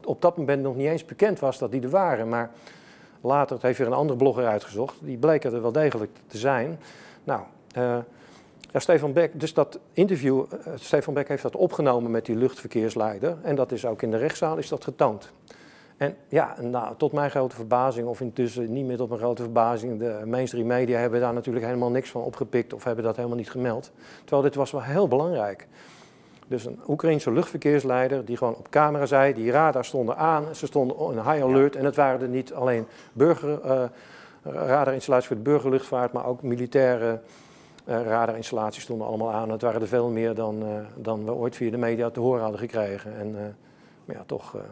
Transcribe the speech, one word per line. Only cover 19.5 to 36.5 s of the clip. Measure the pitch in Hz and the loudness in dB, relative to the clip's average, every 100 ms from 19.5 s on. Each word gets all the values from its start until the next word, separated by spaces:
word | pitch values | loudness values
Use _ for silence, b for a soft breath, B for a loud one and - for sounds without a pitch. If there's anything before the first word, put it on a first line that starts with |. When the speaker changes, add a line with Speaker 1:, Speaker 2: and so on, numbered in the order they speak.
| 117 113 117 120 107 | 2 2 2 -4 -4
Speaker 1:
de | 117 107 110 | -4 -4 -4
mainstream | 127 127 120 117 | -2 -2 -2 0
media | 123 123 120 | 2 2 2
hebben | 120 120 | 2 2
daar | 120 | 0
natuurlijk | 120 127 117 113 | -2 -2 -4 -2
helemaal | 123 120 | -2 0
niks | 127 131 | 0 -2
van | 123 | -6
opgepikt | 127 - 117 120 113 | -6 -6 -2 -2 -2
of | 110 | -6
hebben | 123 113 | -4 -2
dat | 113 110 | -2 -2
helemaal | 120 120 | -4 -4
niet | 107 | -6
gemeld. | 127 127 113 - B B B | -4 -2 -4 -8 B B B
Terwijl | - 143 | 0 4
dit | 139 139 | 4 2
was | 135 | -2
wel | 143 | -2
heel | 120 156 180 | -2 2 4
belangrijk. | 127 165 147 104 95 - B B B B B B B - | 4 2 0 -2 -6 -16 B B B B B B B -8
Dus | 127 113 | -6 -6
een | - - | -12 -4
Oekraïense | 151 165 151 127 | 0 2 2 2
luchtverkeersleider | 123 - 139 147 147 131 127 127 135 110 | 0 0 -2 2 2 2 2 2 0 -4
die | 120 | -2
gewoon | 120 117 | -2 -4
op | - | 0
camera | 147 151 147 131 | 4 4 2 4
zei, | 135 139 | 6 6
die | 113 113 | 4 2
radar | 139 156 139 117 | 4 4 2 -2
stonden | 135 113 127 | -2 -2 0
aan, | 160 156 151 151 | 2 2 -2 -6
ze | 143 | -2
stonden | 147 127 - | 0 0 0
in | 165 113 113 | -4 -2 0
high | 151 | 2
alert. | 131 135 139 | 4 6 6
Speaker 2:
Ja. | 139 | 4
Speaker 1:
En | 139 | -2
het | 143 | 4
waren | 139 127 | 4 4
er | 127 | 0
niet | 131 127 | -2 -4
alleen | 143 127 117 110 B B | -2 0 0 -2 B B
burger, | 117 156 160 147 147 | 2 4 4 0 -4
eh, | 131 131 123 B B B B B | 0 0 0 B B B B B
radarinstallaties | 147 139 139 139 135 131 - 127 - | -10 -6 2 2 2 -2 2 2 2
voor | 113 | -4
de | |
burgerluchtvaart, | 120 147 131 131 - 127 123 | 2 2 4 0 0 -2 -2
maar | 123 123 | -2 -4
ook | 123 | -6
militaire, | 139 | -4